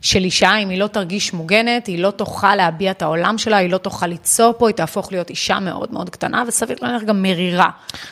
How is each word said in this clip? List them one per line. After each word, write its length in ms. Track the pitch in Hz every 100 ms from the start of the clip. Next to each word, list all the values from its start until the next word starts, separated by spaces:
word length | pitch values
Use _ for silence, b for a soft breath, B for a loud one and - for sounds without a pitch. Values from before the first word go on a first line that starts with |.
של 200 | - 202
אישה. 340 | 185 - 185 214
אם 120 | 196
היא 100 | 185
לא 80 | 208
תרגיש 460 | 214 180 196 -
מוגנת, 540 | 175 160 208 233 240 240
היא 120 | 170
לא 120 | 185
תוכל 440 | 202 208 - 202 202
להביע 360 | 175 160 190
את 100 | 190
העולם 360 | 160 160 180 214
שלה, 200 | 226 208
היא 120 | 180
לא 80 | 185
תוכל 300 | 196 - 175
ליצור 460 | 170 - - 233 233
פה, 100 | 233
היא 80 | 208
תהפוך 360 | 160 - 185
להיות 180 | 190 170
אישה 300 | - - 185
מאוד 340 | 185 - -
מאוד 160 | - 180
קטנה, 340 | - 170 175 240
וסביר 300 | 226 233 254
להניח 220 | 240 240
גם 200 | 214 202
מרירה. 460 | 190 175 180 175 175 - B B B